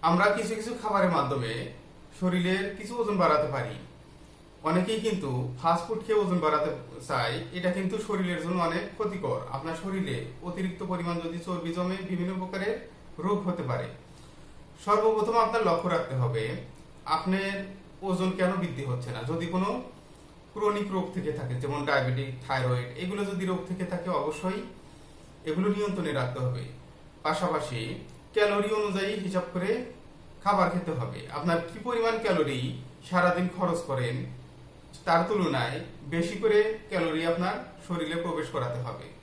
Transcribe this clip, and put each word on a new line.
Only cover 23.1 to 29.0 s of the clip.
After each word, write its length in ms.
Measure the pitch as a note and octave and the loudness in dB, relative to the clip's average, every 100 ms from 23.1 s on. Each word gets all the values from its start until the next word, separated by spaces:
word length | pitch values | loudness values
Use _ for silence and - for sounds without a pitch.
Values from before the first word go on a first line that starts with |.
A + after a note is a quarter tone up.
| G3+ | -2
যদি 220 | G3 F#3 F#3 | -2 0 0
রোগ 200 | F3+ - | -2 -2
থেকে 160 | F#3 | -4
থাকে, 260 | F3+ F3 F3+ | -2 -2 -2
অবশ্যই 520 | D#3+ D3+ D3+ F#3 G#3 B3+ - - - - - - - | -2 -2 -2 -2 -2 -6 -14 -18 -20 -20 -20 -20 -12
এগুলো 240 | D#3+ D#3 G3+ | -2 2 4
নিয়ন্ত্রণে 440 | G3 G#3 F3+ D#3 | 4 2 0 0
রাখতে 280 | C#3 B2 B2+ | 0 0 0
হবে। 220 | B2 B2 - - - - - - | 0 -2 -6 -12 -18 -20 -20 -6
পাশাপাশি 840 | D3+ D#3 F3+ D#3 - A#2+ A2+ - - - - | -2 2 2 0 0 -4 -4 -6 -10 -18 -4
ক্যালোরি 420 | - G#3 G3+ G#3 | 4 4 4 2
অনুযায়ী 400 | G#3+ G#3 F#3+ | 2 2 0